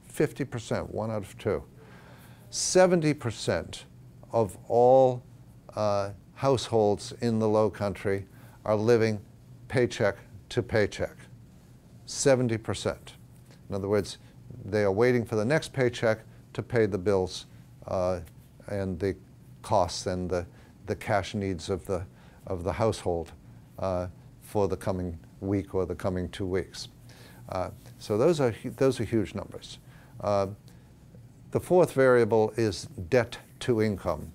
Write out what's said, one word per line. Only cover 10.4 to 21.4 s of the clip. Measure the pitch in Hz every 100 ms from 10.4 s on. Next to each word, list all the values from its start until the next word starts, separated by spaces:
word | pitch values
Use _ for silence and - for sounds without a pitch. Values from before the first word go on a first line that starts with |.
| -
to | -
paycheck. | 101 110 101 - 85 - - - - - - - - - -
Seventy | - 139 127 127 110
percent. | 110 101 107 - - - - - - - -
In | 98
other | 95
words, | 104 95 - - - - - 98
they | 104
are | 101
waiting | 95 123 123 113
for | 110
the | 107
next | 156 -
paycheck | - 127 117 113 110 - - -
to | -
pay | 113 120 110
the | 98
bills, | 90 98 92 - - - - - -
uh, | 95 90 90 82 - - - -
and | 101 95 87
the | 98 92 - - - -
costs | - 107 90 - 101
and | 92 90
the, | 90 87 - - - -
the | 107
cash | - 104 92
needs | 110